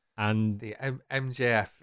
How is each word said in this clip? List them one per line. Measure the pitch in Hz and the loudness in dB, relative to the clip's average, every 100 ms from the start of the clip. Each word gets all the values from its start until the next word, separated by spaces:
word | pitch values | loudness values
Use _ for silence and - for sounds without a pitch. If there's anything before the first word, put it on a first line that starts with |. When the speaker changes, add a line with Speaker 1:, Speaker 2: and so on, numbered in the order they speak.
| _ - | _ -4
Speaker 1:
and | 107 110 110 101 | 0 2 2 0
Speaker 2:
The | 110 104 | -8 -8
M-, | 135 131 - | -6 -8 -6
M | 135 131 | -4 -4
J | 123 120 | 0 2
F | 113 95 - | 4 2 -6